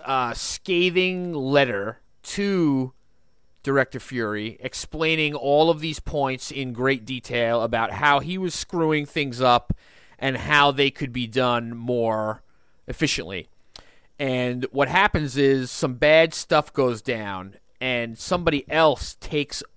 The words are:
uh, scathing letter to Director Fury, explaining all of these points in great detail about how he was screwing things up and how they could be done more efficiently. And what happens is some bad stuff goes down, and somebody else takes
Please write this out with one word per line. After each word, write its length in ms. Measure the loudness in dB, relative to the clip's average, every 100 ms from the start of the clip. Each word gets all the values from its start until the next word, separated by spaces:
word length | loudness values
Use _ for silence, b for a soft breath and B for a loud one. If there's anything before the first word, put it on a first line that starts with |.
| -2
uh, 300 | 0 0 -4
scathing 1000 | -8 -6 -2 0 2 2 0 -2 -6
letter 680 | -4 2 4 4 0 -6 -10 -16 _
to 720 | -10 -4 0 2 2 2 -2 -10 _ _ _ _ _ _
Director 360 | -2 0 0 -4
Fury, 580 | -8 -4 -4 -4 -6 -8
explaining 720 | -12 -10 -10 -4 0 0 0
all 380 | -2 2 4 4
of 80 | 2
these 200 | -2 -6
points 520 | -6 -2 -2 -4 -8
in 220 | -8 -8
great 320 | -2 0 0 -4
detail 580 | -10 -6 -2 0 0
about 280 | 0 0 -2
how 280 | 2 4 4
he 180 | 0 -6
was 160 | -4
screwing 540 | -6 -6 -2 0 0 -2
things 340 | -4 -4 2
up 320 | 4 4 2 -8 b b b b
and 180 | -4 -4
how 320 | 2 6 6
they 220 | 4 0
could 200 | 0 -6
be 140 | -6 -4
done 500 | 0 2 2 -2 -6
more 680 | -2 0 0 0 -2 -6 -10 _ _ _ -12
efficiently. 640 | -4 -2 -2 -6 -10 -10 -18 b b b b b b
And 460 | -2 0 -2 -4 -4
what 180 | -2 2
happens 480 | 2 2 0 -2 2
is 340 | 4 4 0
some 240 | -4 -4 2
bad 380 | 6 6 6
stuff 380 | 0 0 0 0
goes 300 | 0 0 0
down, 540 | -4 -6 -6 -8 -10 -16 _ -8
and 360 | -4 -2 -4 -8
somebody 520 | -4 -2 0 0 0
else 460 | 4 4 4 -4 -10
takes 420 | -4 -4 -2 -6 -10